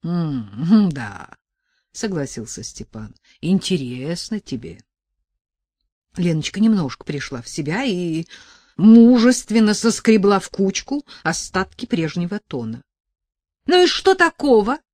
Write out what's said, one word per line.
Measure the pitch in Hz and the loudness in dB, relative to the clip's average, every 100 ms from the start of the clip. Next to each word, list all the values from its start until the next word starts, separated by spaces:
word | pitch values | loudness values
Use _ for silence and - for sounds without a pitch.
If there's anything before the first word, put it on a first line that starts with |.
«М, | 165 175 160 135 107 101 165 214 202 | -4 -4 -4 -6 -8 -8 2 4 2
да», | 139 110 98 76 - _ _ _ _ _ | -4 -10 -14 -20 -20 _ _ _ _ _
согласился | - 220 180 135 - 107 - | -10 -8 -6 -8 -10 -14 -14
Степан. | 110 - 107 110 107 - _ _ | -16 -16 -18 -16 -18 -20 _ _
«Интересно | 165 190 - 180 127 123 139 170 - 214 | -2 -2 0 -4 -6 -10 -8 -10 -8 -10
тебе». | - 127 82 87 _ _ _ _ _ _ _ _ _ _ _ _ _ - | -10 -12 -12 -18 _ _ _ _ _ _ _ _ _ _ _ _ _ -4
Леночка | 175 156 147 196 | -2 -2 -4 0
немножко | 220 214 143 - | 2 2 -2 -8
пришла | - 147 - 123 | -10 -10 -8 -12
в | - | -12
себя | - 151 185 | -8 -6 -4
и | 269 180 175 160 165 - - _ _ - | -4 -4 -4 -6 -8 -16 -20 _ _ 4
мужественно | 208 233 233 247 240 254 - 214 214 | 8 10 10 6 4 2 0 0 2
соскребла | 208 - - - 220 196 196 | 2 -2 0 2 4 4 0
в | - | -2
кучку | - 196 196 - 285 - - | -4 -4 -4 -8 -10 -10 -10
остатки | 160 160 - 185 190 - 240 | -6 -6 -6 -6 -6 -10 -6
прежнего | 190 160 175 175 208 _ | -4 -4 -4 -6 -8 _
тона. | 135 113 117 _ _ _ _ _ _ _ _ - | -10 -8 -12 _ _ _ _ _ _ _ _ 0
«Ну | 359 | 4
и | 359 | 4
что | - 381 | 2 0
такого? | 381 339 - 294 226 202 294 _ | 2 0 0 2 2 2 -4 _